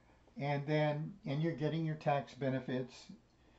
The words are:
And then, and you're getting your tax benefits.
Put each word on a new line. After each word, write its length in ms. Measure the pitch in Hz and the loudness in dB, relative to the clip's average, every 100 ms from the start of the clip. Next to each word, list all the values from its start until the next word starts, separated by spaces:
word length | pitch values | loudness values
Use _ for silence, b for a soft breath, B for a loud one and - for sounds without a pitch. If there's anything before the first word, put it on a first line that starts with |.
| b b b - | b b b -6
And 260 | 139 143 139 | -2 0 2
then, 480 | 151 151 147 160 - - | 4 4 2 -2 -6 -4
and 160 | 143 | 0
you're 100 | 165 | 0
getting 320 | 151 151 160 160 | 2 0 0 0
your 100 | 156 | 0
tax 380 | - 143 - | 2 2 0
benefits. 600 | - 131 131 - 127 127 - - - - _ b | -2 0 0 0 -2 -4 -10 -18 -20 -20 _ b